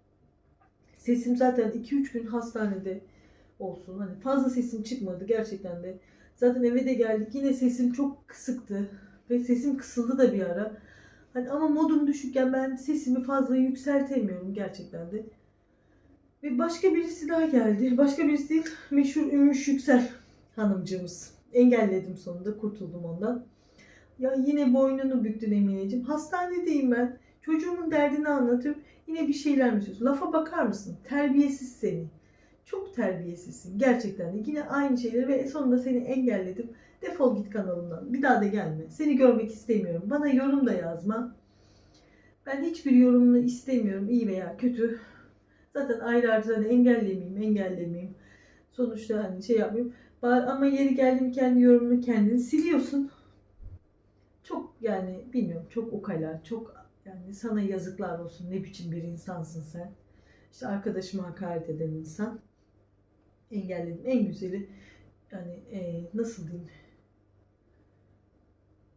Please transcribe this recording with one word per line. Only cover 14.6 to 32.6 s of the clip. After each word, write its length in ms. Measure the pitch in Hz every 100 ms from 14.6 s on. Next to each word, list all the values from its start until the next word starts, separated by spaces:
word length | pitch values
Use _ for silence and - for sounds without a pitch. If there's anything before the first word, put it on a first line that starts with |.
| 185 - 170 170 170
de. 140 | 208 220 - _ _ _ _ _ _ _ _ _ _
Ve 140 | 294 240
başka 380 | 330 - 381 330
birisi 340 | 339 - 311
daha 160 | 330 320
geldi. 520 | 254 220 208 254 247
Başka 300 | 285 277 294
birisi 220 | 294 -
değil, 160 | 320 320 - -
meşhur 420 | 285 277 311 285
Ümmüş 340 | 285 285 277 -
Yüksel 420 | 262 - 247 - - - - _ -
hanımcığımız. 760 | 208 185 160 185 180 - - - _
Engelledim 640 | 247 247 233 202 185 185 175
sonunda, 400 | 180 175 190 208
kurtuldum 480 | 214 196 175 175 170
ondan. 400 | 170 214 240 - _ _ _ - - _ -
Ya 140 | 254 269 269
yine 280 | 294 269
boynunu 500 | 262 269 269 269 247
büktün 280 | 214 214 214
Emineciğim. 540 | 208 196 190 196 247 247
Hastanedeyim 840 | 302 - 359 359 359 349 294 254
ben. 260 | 240 247 - - _
Çocuğumun 500 | - 311 359 349 320
derdini 380 | 302 285 294 302
anlatıyorum. 520 | 277 240 247 294 294 - _ -
Yine 200 | 320 302
bir 60 |
şeyler 400 | 285 294 269 247
mi 80 | 208
söylüyorsun? 240 | - - 240
Lafa 280 | 277 320
bakar 320 | 320 311 339 240
mısın? 320 | 196 - -
Terbiyesiz 680 | - 285 285 277 285 - -
seni. 360 | - 202 170 160 - _ _ _ _